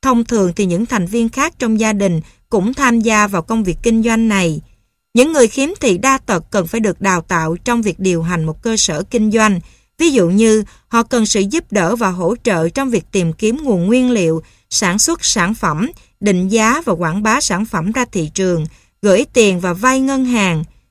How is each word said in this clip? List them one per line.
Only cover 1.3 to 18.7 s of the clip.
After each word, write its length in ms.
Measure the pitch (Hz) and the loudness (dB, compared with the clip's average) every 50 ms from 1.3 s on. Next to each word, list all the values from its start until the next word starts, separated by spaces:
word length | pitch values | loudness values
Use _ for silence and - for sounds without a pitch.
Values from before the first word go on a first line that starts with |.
| - 262 285 330 - _ | -2 -4 -4 -4 -4 _
trong 200 | 254 220 220 208 | -2 -2 0 0
gia 140 | 220 220 214 | 0 0 0
đình 280 | 196 202 190 170 160 156 - _ _ _ _ | 0 0 0 0 -2 -6 -8 _ _ _ _
cũng 240 | 233 202 180 220 269 | -2 0 0 -2 -2
tham 260 | 269 277 247 233 233 | 0 0 2 2 2
gia 280 | 214 233 220 214 208 | 2 2 2 2 0
vào 140 | 208 202 180 | 0 0 -4
công 220 | 160 - 226 226 214 | -4 -2 -2 -2 -2
việc 140 | 180 - - - | -2 -4 -2 0
kinh 200 | 233 220 226 220 | 0 2 2 2
doanh 240 | 233 226 226 226 | 2 2 2 2
này. 340 | 220 208 196 180 165 151 156 - _ _ _ _ _ _ _ _ _ _ | 2 2 0 0 0 -2 -4 -10 _ _ _ _ _ _ _ _ _ _
Những 200 | 233 262 311 320 | 2 4 4 4
người 140 | 294 240 | 4 2
khiếm 220 | 214 - 277 262 311 403 - | 4 2 -2 -2 -2 -2 -2
thị 180 | - 240 180 | 0 0 0
đa 200 | 175 214 269 269 | 2 2 0 0
tật 260 | 269 - - 202 170 - - | 0 0 -2 -4 -4 -4 -2
cần 160 | - 208 175 | -4 -2 -2
phải 120 | 165 - 226 | -2 -4 -2
được 220 | 214 202 180 - | -2 -2 -2 -2
đào 200 | 196 196 185 175 | -2 0 0 -2
tạo 340 | 170 - 190 165 160 160 170 175 - | -2 -2 -2 -2 -2 -2 -4 -4 -4
trong 180 | 254 240 233 | -2 -2 0
việc 180 | 220 208 165 - | -2 -2 -4 -2
điều 240 | 190 190 175 165 165 | -2 0 0 0 -2
hành 200 | 170 180 165 156 | -2 -4 -2 -4
một 200 | 160 156 - - | -4 -6 -6 -4
cơ 140 | 233 220 | -4 -2
sở 260 | 220 226 - 160 143 196 | 0 0 -2 -2 -4 -6
kinh 280 | - - 233 214 214 | -2 0 0 2 2
doanh. 280 | 202 226 220 214 196 170 - - - _ _ _ _ | 2 2 2 2 2 0 -4 -12 -20 _ _ _ _
Ví 120 | - 320 330 | 0 0 2
dụ 200 | 277 233 175 170 | 4 4 2 4
như, 340 | 185 208 226 220 214 220 202 - - _ _ | 4 4 4 4 4 2 0 -4 -10 _ _
họ 160 | _ - 233 233 | _ -2 -2 0
cần 220 | - 262 240 220 | 0 0 0 0
sự 140 | - - 208 | 0 0 0
giúp 320 | 196 196 262 330 - - | 0 0 -2 -4 -4 -2
đỡ 240 | 196 202 170 170 233 | -2 -2 0 0 0
và 140 | 233 220 190 | -2 -2 -4
hỗ 260 | 180 180 180 170 233 240 - | -2 -2 -2 -2 -2 -2 -2
trợ 260 | 240 196 165 160 170 | -2 0 0 -2 -2
trong 200 | - 269 277 262 | -2 -2 -2 -2
việc 160 | 233 185 - - | -2 -4 -4 -2
tìm 220 | - 196 175 165 160 | -2 -2 -2 -2 -4
kiếm 240 | - 220 220 226 302 311 | -2 -2 -2 -2 -2 -2
nguồn 220 | 269 208 175 170 | -2 0 0 2
nguyên 260 | 190 233 254 254 247 | 2 2 2 2 2
liệu, 320 | 247 214 175 160 160 160 - _ _ _ _ _ | 2 2 0 0 0 -2 -6 _ _ _ _ _
sản 300 | - - 214 175 180 214 | -4 -2 0 0 0 0
xuất 260 | - - 339 - - | 0 -2 -2 -4 -4
sản 280 | - - 202 175 180 226 | -4 0 0 0 -2 -2
phẩm, 380 | - - 175 147 156 202 311 359 - _ _ _ _ | -2 -2 -4 -2 -2 -4 -6 -6 -14 _ _ _ _
định 280 | 202 208 190 180 185 | 0 0 0 2 0
giá 340 | 190 214 226 220 220 262 311 339 | 0 0 2 2 2 0 0 -2
và 80 | - 185 | -4 -2
quảng 300 | 160 175 160 165 202 208 | -2 -2 -4 -2 -2 0
bá 180 | 220 226 285 | 0 0 0
sản 240 | 302 - 202 180 220 | 0 -2 -2 -4 -4
phẩm 260 | - - 175 160 196 | -4 -4 -4 -4 -2
ra 140 | 226 262 240 | -2 -2 -4
thị 260 | - - 196 160 151 - | -2 -2 -4 -4 -4 -4
trường, 320 | 196 190 185 175 165 151 156 | -2 -2 0 0 -2 -2 -6